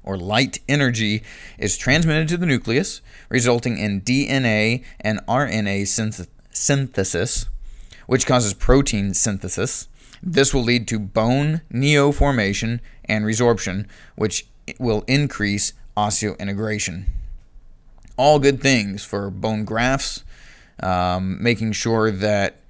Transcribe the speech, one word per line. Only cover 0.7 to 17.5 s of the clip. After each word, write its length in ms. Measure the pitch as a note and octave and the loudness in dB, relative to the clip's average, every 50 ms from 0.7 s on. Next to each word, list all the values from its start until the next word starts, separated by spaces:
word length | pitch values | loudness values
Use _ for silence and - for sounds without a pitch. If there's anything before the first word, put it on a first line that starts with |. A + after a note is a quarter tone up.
| C#3 D3 C#3 B2+ A#2+ A2 A2 G#2 G#2+ G#2+ - - - - - - - - | 0 2 2 0 0 0 0 0 -2 -4 -6 -10 -20 -20 -20 -20 -10 -6
is 180 | - G2+ - | -4 -4 -4
transmitted 520 | - - B2+ C3+ D#3+ E3+ D#3+ D3+ D#3 D#3+ D#3 | -2 2 2 4 4 4 4 2 2 0 0
to 80 | F3 | -2
the 100 | F3 F3+ | 0 2
nucleus, 540 | E3 C3+ A#2+ - A2 A2+ C#3 G3 - - - - - - - - - | 2 0 0 0 0 0 0 0 -2 -8 -12 -16 -20 -20 -20 -10 -2
resulting 500 | - B2+ A#2 B2 A#2+ A#2+ A2+ B2 A#2 - | 0 2 2 4 2 2 0 -4 -4 -2
in 220 | G2+ G#2+ G2+ F#2+ | -2 -2 -2 -2
D 280 | F#2 - B2+ C#3 C#3+ - | 0 0 0 0 2 0
N 160 | C#3 C3+ C3 | 0 0 2
A 400 | A#2 G#2+ G#2+ G#2+ A2+ A#2 B2 - - - - | 2 2 2 2 2 0 -2 -6 -14 -18 -6
and 200 | - G#2+ G#2+ - - | -4 -2 -2 -2 -2
R 180 | - A2+ C3 C#3+ | 0 0 0 0
N 220 | A#2 F2+ A2+ G#2 | 0 -2 -2 -2
A 160 | G2 G2 G2 | -2 -2 -2
synth-, 460 | G2+ - - A#2 A2 G#2+ G#2+ - F2+ - - - _ - | -2 -2 0 -2 -2 -2 -4 -8 -12 -14 -16 -20 _ -12
synthesis, 960 | - - - - C#3+ C#3 C3+ B2 - - F#2+ - - E2+ G2 C3+ - - - - - - - - - - - - - - - | -8 -4 0 0 0 0 -2 -2 -2 -2 -2 0 0 -2 -2 -2 -2 -4 -4 -4 -8 -8 -12 -14 -16 -18 -20 -20 -20 -20 -4
which 200 | - B2 C3+ - | 0 0 0 2
causes 260 | - C3 B2 A#2 G2+ | 2 2 2 2 0
protein 600 | F#2+ - - - B2+ C#3 C#3 - A#2+ G#2 G2 G2 F#2+ | -2 0 2 4 4 4 4 2 0 -2 -2 -2 0
synthesis. 720 | - - A2+ G2+ F2+ - F#2 - - G2+ - - - - - - - - - - - | 0 0 0 -2 -4 -6 -8 -4 -4 -4 -4 -4 -8 -10 -14 -20 -20 -20 -20 -20 -10
This 320 | - F3+ E3 C3+ C#3 C3 | -8 -2 2 2 2 4
will 120 | - C3 A#2+ | 2 2 2
lead 240 | A#2 B2 B2 A2 - | 2 2 2 0 -2
to 100 | A2+ A2 | -4 -4
bone 640 | G#2 F#2+ - A2 A2 A#2 B2+ C#3 C#3+ D3+ D#3 E3 - - | -4 -2 0 0 2 4 2 2 2 0 -2 -2 -6 -4
neoformation 1080 | - A#2+ C3+ D3 D3+ C#3+ C#3+ D3 C#3+ - C#3 C#3+ C3+ A#2 G#2 G2 G2+ - A#2 A2+ A#2+ A#2+ - - - - - | -2 2 4 4 6 6 6 4 4 4 2 2 4 2 0 0 0 -2 -2 -2 -4 -4 -8 -14 -20 -14 -4
and 200 | - G#2+ G#2+ G#2+ | -4 -2 0 0
resorption, 640 | G#2+ A2 G#2+ B2 A#2+ A2+ G2+ - F#2+ F#2 G2 G#2 - - - - - - | 0 0 2 4 4 4 2 0 -4 -4 -6 -8 -8 -14 -20 -20 -20 -4
which 320 | - G#2+ G#2+ - - - - - - - - - - | -2 -2 -2 -2 -4 -8 -10 -20 -18 -16 -16 -8 -4
will 240 | B2+ A#2 G#2+ G#2+ - | 0 0 0 0 2
increase 680 | - C3 C#3+ D3 C3+ - - G#2+ G2+ G2+ G#2 - - - - - - - | 2 2 2 2 0 -2 -2 0 0 0 0 -2 -4 -6 -10 -20 -8 -2
osseointegration. 1080 | G#2 G#2 G#2 G#2 - A2 G#2 F2+ - G2+ G2 G2 G2 G#2+ G#2+ G#2+ G#2 - - E2 F#2 F#2+ - - - - - - - - - | -2 0 0 0 -2 -2 -4 -4 -4 -6 -6 -4 -4 -4 -4 -4 -4 -4 -6 -6 -4 -4 -4 -4 -4 -8 -10 -14 -16 -18 -20